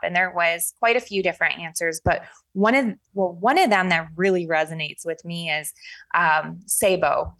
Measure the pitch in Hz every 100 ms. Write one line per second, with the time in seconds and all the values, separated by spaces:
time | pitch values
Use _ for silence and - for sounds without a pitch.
0 | 170 175 185 175 170 170 - - 233 233
1 | 240 202 180 165 160 139 170 165 165 160
2 | - 165 - - _ 190 208 262 240 190
3 | _ 196 185 175 208 311 359 202 185 165
4 | 160 160 190 180 165 160 156 160 151 -
5 | 165 160 170 170 170 151 151 - - -
6 | - 170 170 156 156 170 - - 208 185
7 | 151 139 151 -